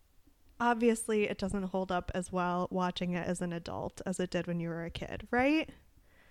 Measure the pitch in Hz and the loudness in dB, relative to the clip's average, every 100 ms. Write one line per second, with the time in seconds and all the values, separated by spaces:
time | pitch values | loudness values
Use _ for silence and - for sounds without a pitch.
0 | _ - - _ - - 240 226 240 226 | _ -20 -20 _ -20 0 2 6 4 4
1 | - 214 208 - 190 202 185 190 190 180 | 2 2 2 0 0 0 0 -2 0 -2
2 | - 185 175 185 180 175 180 185 180 - | 0 -4 -2 0 2 0 0 0 0 0
3 | 175 175 170 175 180 170 - 95 - - | -2 -2 -2 -2 -2 -4 -6 -6 -6 -6
4 | 190 185 180 180 175 170 165 165 165 - | -6 -2 0 0 -2 -2 -2 -4 -6 -8
5 | - - 214 240 277 311 - - - - | -8 -8 0 2 4 4 0 -10 -20 -20
6 | - - - | -20 -20 -20